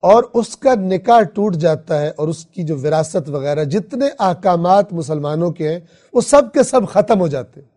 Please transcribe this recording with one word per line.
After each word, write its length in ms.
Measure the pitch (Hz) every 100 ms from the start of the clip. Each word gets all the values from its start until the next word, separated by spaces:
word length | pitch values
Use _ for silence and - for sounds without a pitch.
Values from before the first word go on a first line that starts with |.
اور 200 | 175 220 240
اس 220 | 226 226 -
کا 180 | 269 247
نکاح 440 | 185 185 190 233 196
ٹوٹ 200 | - 208 170
جاتا 440 | 165 156 - 151
ہے 80 | 147
اور 180 | 160 151
اس 160 | 160 -
کی 160 | -
جو 120 | 160 151
وراثت 500 | 143 156 160 190 143
وغیرہ 340 | 143 139 147 151
جتنے 420 | 180 170 254 277 -
احکامات 720 | 196 175 202 175 170 196 202
مسلمانوں 580 | 170 147 151 147 156 175
کے 160 | 156 151
ہیں، 120 | 170 165 _ _
وہ 60 | 247
سب 300 | - 285 240
کے 80 | 294
سب 240 | 247 254 196
ختم 320 | 196 208 214
ہو 80 | 175
جاتے 320 | 139 113 -
ہیں۔ 80 | _